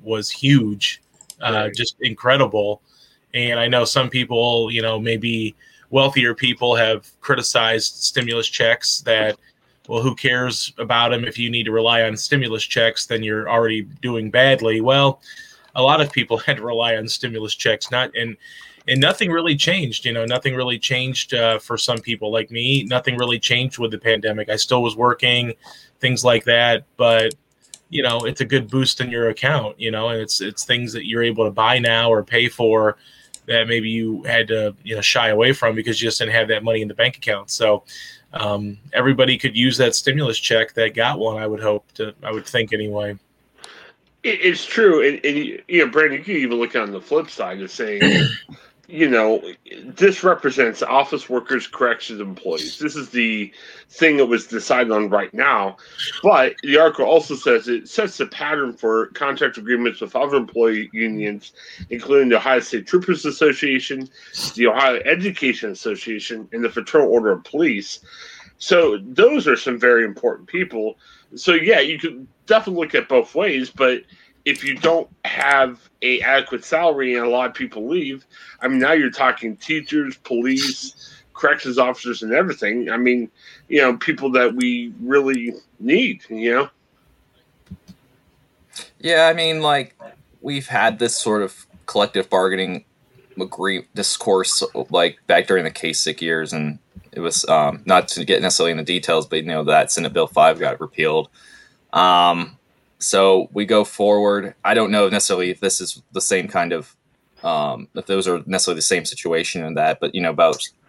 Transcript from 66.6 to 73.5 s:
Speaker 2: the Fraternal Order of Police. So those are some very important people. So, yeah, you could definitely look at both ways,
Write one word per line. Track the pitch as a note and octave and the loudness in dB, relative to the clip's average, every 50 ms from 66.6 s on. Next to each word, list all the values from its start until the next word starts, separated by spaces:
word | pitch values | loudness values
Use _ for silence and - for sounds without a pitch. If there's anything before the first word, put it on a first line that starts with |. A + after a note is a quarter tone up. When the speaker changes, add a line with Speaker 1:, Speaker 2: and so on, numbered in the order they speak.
| A#2 | -4
Speaker 2:
the | A2+ | -4
Fraternal | - A#2+ G#2 - - D#3 C#3 G#2+ | -4 -6 -4 0 2 4 4 6
Order | A#2 A#2 A2 G#2+ | 4 4 4 2
of | F#2+ F2 - | 0 0 -4
Police. | - - D3 E3+ D#3 A2 G2 G2 - - - _ - - - - - - - - - _ - | -6 -2 0 0 0 0 -2 -6 -10 -14 -16 _ -20 -20 -20 -20 -20 -20 -20 -20 -20 _ -8
So | - - F#3 F3 E3 C#3+ G#2+ G2+ G2 | 0 2 4 4 4 4 2 -2 -6
those | A#2+ B2+ C#3 G#3+ B3+ D4+ D4 - | -4 2 6 6 6 6 4 2
are | D3+ B2+ | 2 2
some | - - C#3 B2 A#2 | 2 0 -4 -2 2
very | B2 A#2+ A#2+ A#2 A2+ | 4 6 6 6 4
important | G#2 G2 - - A#2 - - - - | 0 -2 -2 -2 -2 -2 -4 -8 -8
people. | - F3 - - - A2+ G#2+ A2 - _ _ _ - _ _ _ - | -4 -4 -4 -4 -6 -6 -6 -6 -8 _ _ _ -20 _ _ _ -18
So, | - - - E3+ | -4 0 2 2
yeah, | D#3+ D#3+ F3+ F#3 D#3+ | 4 4 4 4 4
you | C#3 D3+ D#3+ | 4 2 -2
could | D3 E3 E3 - - - - _ _ _ | -6 -6 -8 -8 -10 -18 -20 _ _ _
definitely | - G#3+ A3 G#3+ G3+ F#3 E3+ | 2 2 4 2 0 -4 -4
look | D#3+ D3+ - | -2 -2 -2
at | C3 A#2 - | -2 0 2
both | C3+ B2 A2+ - - | 2 2 2 2 -2
ways, | D#3+ G3+ G3+ | -2 -2 0